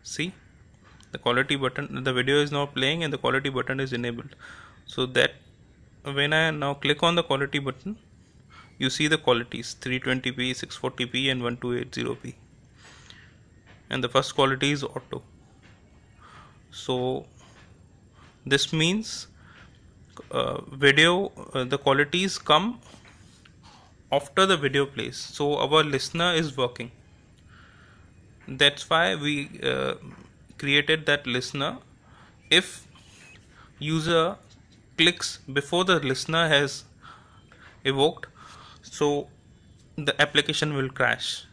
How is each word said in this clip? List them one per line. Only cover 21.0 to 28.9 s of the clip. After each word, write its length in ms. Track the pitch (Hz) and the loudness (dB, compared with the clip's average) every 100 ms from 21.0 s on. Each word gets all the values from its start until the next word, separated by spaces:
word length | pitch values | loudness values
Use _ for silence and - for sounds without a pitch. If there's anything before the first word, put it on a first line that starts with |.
| 165 175 202 - - | 6 4 -2 -8 -8
uh, 100 | 135 | -6
the 140 | 127 139 | -2 0
qualities 600 | - 135 143 175 190 - | 2 4 2 0 -2 -4
come 440 | - 151 202 247 - - - - - - - - - - - - - | 4 4 4 -6 -14 -20 -20 -20 -20 -20 -20 -20 -20 -20 -20 -20 -2
after 340 | 139 - - 190 | -2 0 2 4
the 120 | 180 | 4
video 280 | 143 139 139 | 2 2 0
plays. 320 | 139 120 - | -2 -8 -8
So 400 | - - 143 147 | -12 -2 0 0
our 260 | 135 156 | 4 4
listener 500 | 151 135 - 165 175 | 4 0 -4 -2 0
is 220 | 165 160 131 | 0 -2 -2
working. 360 | 123 - 120 - - - - - - - - - - - - - - - - | -4 -4 -14 -14 -20 -20 -20 -20 -20 -20 -20 -20 -20 -20 -20 -20 -20 -20 -14
That's 420 | 131 143 143 | 2 2 2
why 260 | - | 0